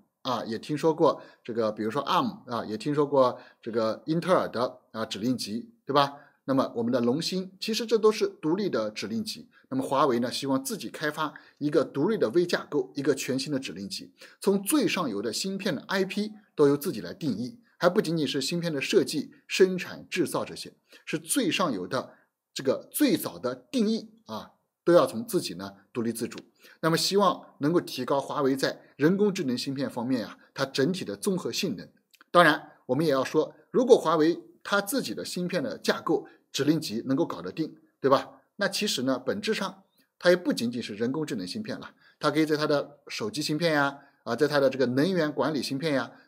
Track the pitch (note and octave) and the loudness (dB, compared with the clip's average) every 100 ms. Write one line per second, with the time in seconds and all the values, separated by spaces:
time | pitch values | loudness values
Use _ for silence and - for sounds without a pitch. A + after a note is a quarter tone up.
0 | _ _ C3 A#2 G#2+ A2 - D3 D#3+ D#3 | _ _ -6 -4 -4 -8 -6 0 0 4
1 | D3 - - - - A2+ A2 G#2+ G#2+ C#3 | 2 2 -6 -16 -8 -2 -2 0 -2 -2
2 | C3+ F3+ B2 F2+ B2 A#2 G2 G#2+ D3 D3 | 0 0 0 -4 -6 -6 -4 -6 -2 0
3 | C#3 C#3 B2 - - _ A#2+ A2+ A2 G#2 | 2 4 4 2 -10 _ -6 -2 0 -2
4 | - E3 E3 E3 F2+ G#2 B2+ - _ A2 | -2 -2 2 2 2 -2 -4 -4 _ -8
5 | A2 G#2 E3+ B3 G2+ A#2 - _ - C#3 | -6 -4 -2 -2 -4 -8 -10 _ 0 2
6 | C#3 - - _ - C3+ A#2 A#2 A#2 B2 | 2 -2 -20 _ -2 0 0 -2 0 2
7 | A#2 C#3+ E3+ F#3 F#3 - - A3 A3+ A3+ | 2 0 -2 -4 -6 -8 -6 -4 0 4
8 | G#3+ G#3+ G3 - D3+ F#3 F#3 B2+ G#2+ G#2+ | 4 4 0 -2 -2 0 0 -2 -2 -6
9 | G#2 A2+ G#2 D#2 - _ _ C3 C3 C3+ | -6 -4 -6 -8 -16 _ _ -6 -2 2
10 | D3+ A#2+ A#2+ A#2 C#3 C3+ C3+ G#2+ G#2 - | 2 2 -2 -4 -2 -2 -2 -8 -10 -6
11 | D3+ D3+ D3+ - - _ D3 D#3 C3 C#3 | -6 -4 -6 -8 -20 _ 0 2 0 0
12 | F3 G#3+ A#2+ D#3 F3 - - D3 - - | 0 2 2 2 0 -2 -2 -4 -4 -2
13 | C#3+ - - C3+ D3+ C#3 - E2+ G2 - | 0 0 -2 -4 -4 -6 -6 -10 -10 -10
14 | - _ - - G3+ G3 G3 D4+ F#3+ G3+ | -14 _ -20 -4 0 0 0 0 2 0
15 | D3 G2+ A2+ - F#3+ F#2+ G#3 B2 - G3 | -2 -4 -4 -4 -6 -4 -4 -6 -4 -2
16 | F#3+ G3+ G#3+ - _ - C#3+ D3 - A2+ | -2 -2 -6 -8 _ 4 4 4 -2 -6
17 | E2+ - D3+ G2+ B2 - _ _ F3 G3 | -8 -6 -4 -4 -6 -12 _ _ 2 4
18 | D#3 E3 C3+ C#3+ C3 F3 E3+ C#3+ - G#3 | 0 0 0 -2 -2 -4 -2 -4 2 2
19 | C3 D3+ - - - - F#3+ F#3 - D2+ | 4 -2 -6 -12 -8 4 4 4 -6 -12
20 | - F#3+ C#3+ C#3+ G#2 - - - _ - | -8 -4 -2 -2 -6 -10 -14 -18 _ -20
21 | - D#3+ - C#4+ G3 D3 F3 G2+ F2+ B2+ | -10 -10 -2 0 0 0 0 -2 -4 -6
22 | - - _ _ _ - C3 A2 - - | -6 -14 _ _ _ -4 -2 -2 -4 0
23 | D4 E3+ - F2+ B2 - - C4 G#3 A3+ | 2 2 -2 -6 -6 -6 -4 0 2 0
24 | - - - - F2 _ _ _ - E3+ | -6 -20 -12 -12 -12 _ _ _ 6 6
25 | C3 A2 A#2 F3+ - F2 G2 G2 _ B2 | 6 0 -2 -2 -2 -8 -10 -12 _ -4
26 | A2+ A2+ A#2 - - _ - - D#3+ D#3+ | -4 -4 -6 -8 -16 _ -20 -4 0 0
27 | - F#3+ F#3+ B2 - _ C#3+ E3+ - - | 2 2 2 2 -6 _ 0 2 0 -6
28 | B2 C#3 C3+ C3+ C3+ C3+ C#3+ - - - | -2 0 0 0 0 2 0 -4 -12 2
29 | D3+ G3 G#3 F#3 C3+ A#2+ C#3 C3+ C3 B2+ | 2 4 2 0 -2 -4 -4 -4 -6 -4
30 | A#2+ B2 F#2 - _ - - - C3+ F3+ | -2 -2 -4 -12 _ -6 -4 0 0 0
31 | - G2+ G#3 F#3 A#2+ - F3+ F2+ - _ | -6 -4 -2 -2 -4 -4 -4 -6 -10 _
32 | _ _ _ F3 E3 D#3 - - - C3 | _ _ _ 6 8 6 -2 -16 -2 2
33 | D#3+ C3+ B2+ D#3 C#3+ - _ G#3+ B3 A3 | 2 2 2 0 0 -6 _ 2 8 8
34 | D#3+ D#3+ D#3 E3+ - - - G3+ G3 C4+ | 8 4 4 2 -6 -16 0 0 0 -4
35 | D3 G2 F2+ F3+ F3+ F3 A#2+ D#2 - - | -4 -6 -8 -6 -4 -4 -4 -4 -2 -2
36 | - D#3 - - _ - C3+ D#3+ - G#2+ | 0 -2 -2 -16 _ -2 2 2 0 -6
37 | B2+ C#3 E3 - F2 - D#3 - _ _ | -2 -2 -2 -4 -8 -8 -8 -10 _ _
38 | C3 C3+ - - _ - G3 - G3+ - | 2 2 2 -12 _ -4 -4 -2 -2 -2
39 | C3 B2+ - G2+ G#3+ G#3 F#3+ - _ _ | -2 -2 -2 -4 -2 -4 -4 -10 _ _
40 | _ _ F3+ F3+ A3+ - A#2+ A#2+ A2 G#2 | _ _ 4 4 2 -2 -2 -4 -8 -4
41 | A#2 D#3 D3+ B2+ F2+ A2 G#2+ A2 - - | -2 -2 -4 -6 -6 -8 -8 -10 -12 -20
42 | _ _ D3+ D3 D#3 D3 D3+ C#3+ - - | _ _ 0 2 2 2 2 0 -2 -10
43 | - - A2 B2 D3+ D3+ E3+ D3+ C#3 C#3+ | -14 -8 -6 -4 -4 0 2 2 0 -2
44 | - _ - A#2+ D3 D3 C3+ C3 B2 B2+ | -16 _ -6 0 2 4 2 4 2 2
45 | E3 F#3 D3+ C#3 C3 C#3 - C3+ D#3+ C3+ | 2 2 0 0 0 0 -4 -4 -2 -2
46 | A#2 - | -2 -10